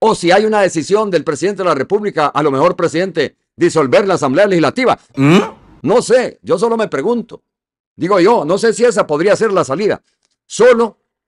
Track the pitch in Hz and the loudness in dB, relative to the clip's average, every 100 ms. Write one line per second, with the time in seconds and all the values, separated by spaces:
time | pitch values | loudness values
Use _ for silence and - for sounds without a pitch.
0 | 220 208 170 185 214 214 196 170 143 202 | -2 0 2 2 2 0 -2 -4 -2 -2
1 | 214 170 147 147 175 190 185 143 127 202 | 0 -2 -4 -4 -4 -4 -2 -2 -2 -4
2 | 208 160 147 - 151 135 165 180 170 147 | -2 -2 -2 0 -2 2 0 0 -2 -2
3 | 190 165 131 _ _ - 170 160 139 160 | -4 -4 -4 _ _ -2 0 0 2 2
4 | 202 165 139 139 208 180 151 - 220 139 | 2 0 0 0 2 2 0 0 -2 -2
5 | _ - 139 175 392 - _ _ - 226 | _ -2 2 2 2 -6 _ _ -2 0
6 | 185 247 208 - 98 170 226 226 208 139 | 2 0 0 -6 -4 -2 0 -2 -4 -4
7 | 165 240 - - _ _ _ _ _ - | -4 -4 -6 -16 _ _ _ _ _ -6
8 | 160 202 180 233 147 185 226 202 240 208 | -2 2 4 2 0 0 0 0 0 0
9 | 185 151 190 190 220 190 135 143 208 107 | -2 0 0 0 0 0 -2 -2 -2 -4
10 | _ _ _ _ _ - 233 233 226 - | _ _ _ _ _ 2 4 4 0 -6
11 | _ _ | _ _